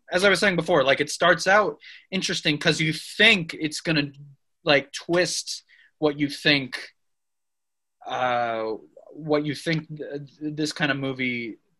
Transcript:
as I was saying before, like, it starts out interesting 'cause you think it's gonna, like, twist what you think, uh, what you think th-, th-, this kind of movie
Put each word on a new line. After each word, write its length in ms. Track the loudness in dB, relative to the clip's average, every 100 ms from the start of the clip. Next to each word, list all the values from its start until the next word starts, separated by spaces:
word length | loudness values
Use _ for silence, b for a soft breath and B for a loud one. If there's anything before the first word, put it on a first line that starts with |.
| -4
as 140 | 2
I 40 | 4
was 100 | 4
saying 160 | 2 2
before, 260 | 2 4
like, 160 | 4 2
it 100 | 0
starts 360 | 2 2 4 4
out 320 | 4 4 -4 b b b
interesting 480 | -4 -4 -2 -2 0
'cause 220 | 0 2
you 120 | 0
think 600 | -2 -6 4 6 6 0
it's 260 | -6 -6 -4
gonna, 320 | -2 -2 -2 -8 -20 -20 _ _
like, 280 | 2 2 0
twist 720 | -8 -2 0 0 -2 -8 -12 -16 _ _ _
what 200 | -2 0
you 100 | -2
think, 640 | 0 0 2 0 -10 -12 _ _ _ _ _ _ _ _ _ _ _ -10
uh, 640 | -4 -2 0 -2 -2 -4 -6 -12 -20 -20
what 320 | -12 0 0 0
you 80 |
think 340 | -4 -2 -4 -4
th-, 220 | -10 -10 -10 -12 _
th-, 160 | -8 -4
this 160 | -4
kind 180 | -2 -2
of 60 | -2
movie 600 | -4 -4 -4 -4 -6 -12 _